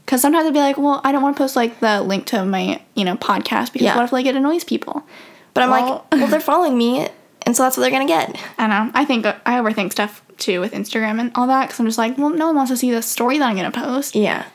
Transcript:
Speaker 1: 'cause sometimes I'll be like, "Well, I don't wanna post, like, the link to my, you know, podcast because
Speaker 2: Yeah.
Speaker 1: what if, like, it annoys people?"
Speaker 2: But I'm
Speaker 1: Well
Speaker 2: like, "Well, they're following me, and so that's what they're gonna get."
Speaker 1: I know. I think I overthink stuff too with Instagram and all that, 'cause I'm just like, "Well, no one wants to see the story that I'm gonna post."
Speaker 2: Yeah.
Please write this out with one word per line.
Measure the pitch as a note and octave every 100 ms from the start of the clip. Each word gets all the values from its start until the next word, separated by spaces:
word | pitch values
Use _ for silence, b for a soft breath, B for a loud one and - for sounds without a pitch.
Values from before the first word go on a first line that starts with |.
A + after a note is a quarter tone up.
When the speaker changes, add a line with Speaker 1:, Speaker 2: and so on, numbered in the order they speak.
| -
Speaker 1:
'cause | B3+
sometimes | C#4 E4 D#4+
I'll |
be | D4
like, | C#4+ C4+
"Well, | C#4+ C#4
I | C4+
don't | C#4
wanna | C4+
post, | C#4 C4+ C4+
like, | A#3 A#3
the | A3+ G#3
link | F#3+ G3 -
to | A3+
my, | F#3+ F#3+ F#3 - -
you | -
know, | F#3+ F3+
podcast | - G3+ - - A#3+
because | B3+ A#3
Speaker 2:
Yeah. | A#3
Speaker 1:
what |
if, | A#3+
like, | C4 C4
it | C4+
annoys | C4+ E4+
people?" | - A3 - - - B B B B
Speaker 2:
But | -
I'm | B3+
Speaker 1:
Well | B3+ B3+ C4+ -
Speaker 2:
like, | D4+
"Well, | A#3+
they're | D4+
following | D#4+ D#4 F4 B3+
me, | A#3 B3+ - - _ -
and | - A#3+
so |
that's | C4 C4
what |
they're | B3+
gonna | C4+
get." | C4+ D#4+ - - B B
Speaker 1:
I | A3
know. | G3+ A3+
I | B3
think | C#4+ B3 G#3
I | - - B3
overthink | A3+ A3 F#3+
stuff | - G#3 - - -
too | - F3+
with | F#3+
Instagram | G3+ G3+ A3+ A3 A3
and | A#3+
all | A#3+ B3
that, | C4 C4
'cause | -
I'm | A#3
just | A3+
like, | A3+ B3+
"Well, | C#4+
no | D#4+ D#4+
one | D#4
wants | B3+
to | B3+
see | B3+
the | A#3
story | A3+ - A#3+ D4
that | C4
I'm | G3
gonna | F3+
post." | - B3 B3 C#4+
Speaker 2:
Yeah. | G#3+ G3+ - -